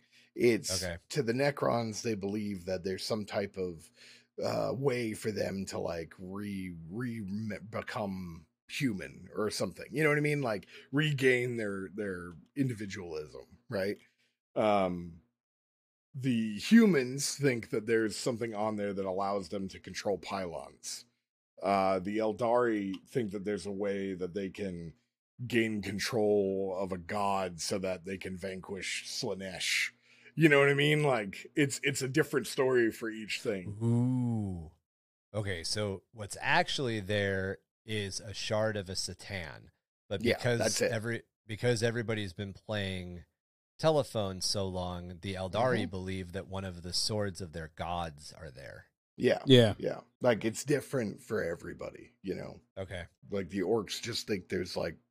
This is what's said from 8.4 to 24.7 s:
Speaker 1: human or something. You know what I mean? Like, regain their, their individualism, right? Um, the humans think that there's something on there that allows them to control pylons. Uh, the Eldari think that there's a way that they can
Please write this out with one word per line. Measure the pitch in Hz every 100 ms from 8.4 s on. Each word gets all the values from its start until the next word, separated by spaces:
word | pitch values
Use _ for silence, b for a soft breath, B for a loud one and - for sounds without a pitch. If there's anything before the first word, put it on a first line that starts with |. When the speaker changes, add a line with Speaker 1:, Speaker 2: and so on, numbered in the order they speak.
| - _ -
Speaker 1:
human | - 135 98 69 65 90
or | - 107
something. | - 104 85 -
You | 135
know | 156
what | 147
I |
mean? | 147 147
Like, | 127 104 - B B
regain | 139 151 139 131 123 123 117
their, | 107 98 95
their | 95 101 90 87 82 -
individualism, | - 135 107 107 101 87 78 76 64 64 - -
right? | 110 95 98 _ _ _ _ _
Um, | - 110 101 95 90 87 85 _ _ _ _ _ _ _ _ _
the | 143 131 120 110 104
humans | - 226 220 156 123 135 143 -
think | 139 120 110
that | 120 107
there's | 113 110 98
something | - 117 117
on | 104 107 107
there | 101
that | 98 95
allows | 92 98 101 92
them | 101 95
to | 92
control | - 87 107 92
pylons. | - 98 92 76 71 73 - - - _ _ _ _ -
Uh, | 90 98 95 95
the | 92 104
Eldari | 110 101 120 120 123 107 98 92 -
think | 139 110
that | 101
there's | 98 101 90
a |
way | 98 101 98 98
that | 92 90
they | 87 98
can | 87 101